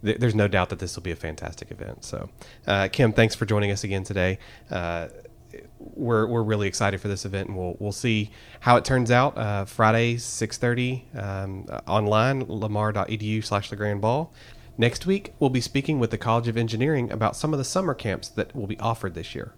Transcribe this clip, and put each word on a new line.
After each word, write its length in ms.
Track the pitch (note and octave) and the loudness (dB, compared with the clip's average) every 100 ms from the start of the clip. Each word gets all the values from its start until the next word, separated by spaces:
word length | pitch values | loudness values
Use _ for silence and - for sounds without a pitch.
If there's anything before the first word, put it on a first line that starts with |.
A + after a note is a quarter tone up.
th-, 140 | G#2 G#2+ | 0 2
there's 180 | B2 G#2+ | 2 4
no 140 | G#2 | 4
doubt 180 | F#2+ F2+ | 4 0
that 80 | F#2 | -2
this 180 | F2 - | -6 -8
will 60 | |
be 80 | F2 | -8
a 40 | E2 | -6
fantastic 560 | E2 D2+ - - - | -6 -8 -10 -12 -14
event. 320 | - G1+ B1 | -12 -12 -12
So, 260 | - - G1+ - - - - | -10 -10 -10 -14 -20 -14 -2
uh, 220 | G2 F#2+ | 2 2
Kim, 220 | - A#2+ | 4 4
thanks 200 | A2 A2+ | 6 4
for 120 | - G#2+ | 2 0
joining 260 | G#2+ G#2 | 2 2
us 140 | G2+ G#2+ | -2 -2
again 180 | G2 | -4
today. 360 | F#2+ G2 F#2 F#2+ - - - | -2 0 0 0 -8 -20 -8
Uh, 380 | F2 F2 E2+ E2 - - - - - - - | -6 -4 -4 -6 -14 -20 -20 -20 -20 -20 -20
we're, 480 | - - A#2+ A2+ A2 | -18 -6 2 2 4
we're 160 | A#2 | 2
really 240 | A2 G#2+ G2 | 2 2 0
excited 320 | - G2+ F#2+ | 0 0 0
for 80 | G#2 | -4
this 160 | G2 | -4
event, 240 | G2 F#2+ G2 | -4 -6 -4
and 100 | G2 | -4
we'll, 200 | F2+ E2 | -6 -4
we'll 140 | G#2 | -6
see 380 | G2 B2 G#2+ G#2 - - - | -2 0 0 0 -8 -20 -6
how 160 | - B2 | 4 6
it 80 | |
turns 260 | - C3 A#2 | 6 2 4
out. 280 | B2 C#3 - | 4 4 0
Uh, 260 | A2 G2+ | -2 -2
Friday, 540 | G2 - A2 A2+ A#2 A#2 | -4 2 4 6 2 0
six 400 | A#2 - A2 - | -4 -4 -4 -2
thirty, 480 | B2 A#2+ B2 B2+ - - | 0 0 0 -4 -8 -8
um, 500 | G2+ G2 G2 F#2+ - | -6 -4 -6 -8 -8
uh, 100 | A1 - | -10 0
online, 560 | G2+ G#2 G#2+ A#2+ C3+ B2+ | 2 4 4 4 0 -2
lamar 460 | G#2+ G#2+ G#2 G#2+ | -4 -2 0 0
dot 180 | G#2 F#2+ | 0 -2
E 60 | G#2+ | -2
D 100 | G#2+ | -2
U 140 | A2 | -2
slash 300 | G#2+ G2+ - | 0 -2 -2
Le 60 | G#2 | -4
Grand 240 | G#2 G2+ | -2 0
Bal. 320 | A2 C3 E3 - - - - - | 0 0 -2 -10 -20 -20 -18 0
Next 280 | A#2 - F3+ | 2 2 0
week, 280 | G3 - - | 0 -2 0
we'll 100 | C#3 | 2
be 100 | B2+ | 2
speaking 400 | - C#3 C3+ D3+ | 0 -2 0 0
with 100 | A#2 | 0
the 80 | A2+ | 0
College 300 | A#2+ A#2 A#2 | 2 2 2
of 80 | A2+ | 0
Engineering 560 | A2+ A2 C3+ D3+ A#2+ | 0 0 2 2 0
about 240 | - G#2+ - | 0 0 0
some 180 | D3+ | 0
of 40 | D3+ | 0
the 80 | C3 | 0
summer 280 | F#3 F#3 | 0 0
camps 360 | C3+ A2 F2+ - | -2 -2 -4 -4
that 260 | - - C#3 | -4 -4 -4
will 120 | G2 | -6
be 120 | G#2 | -2
offered 340 | A2+ A2+ G2 | -2 -2 -4
this 220 | E2 - - | -6 -10 -8
year. 180 | G#1 | -10